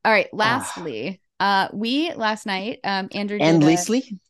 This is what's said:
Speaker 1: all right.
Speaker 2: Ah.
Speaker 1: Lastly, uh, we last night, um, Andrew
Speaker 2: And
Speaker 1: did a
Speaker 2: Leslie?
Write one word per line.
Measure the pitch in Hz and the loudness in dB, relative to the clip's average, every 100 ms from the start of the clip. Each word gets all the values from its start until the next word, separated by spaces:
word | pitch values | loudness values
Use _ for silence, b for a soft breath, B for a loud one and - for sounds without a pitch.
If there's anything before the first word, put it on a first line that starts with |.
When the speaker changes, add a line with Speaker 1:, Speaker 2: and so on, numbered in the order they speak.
Speaker 1:
all | 220 | 2
right. | 214 - | 4 2
Speaker 2:
Ah. | 196 | 0
Speaker 1:
Lastly, | 214 254 - - 165 110 143 185 _ - | 0 0 -4 -8 -8 -6 -8 -8 _ -2
uh, | 196 196 185 | 2 2 0
we | 202 226 277 339 | -2 -2 -2 -2
last | - 214 214 214 | -2 -4 -4 -4
night, | 190 202 - | -6 -6 -6
um, | - 196 190 | -4 -4 -4
Andrew | 196 202 208 | -6 -4 0
Speaker 2:
And | 156 165 | 4 6
Speaker 1:
did | 151 | 6
a | |
Speaker 2:
Leslie? | 165 175 240 - 190 | 4 2 -2 -2 -12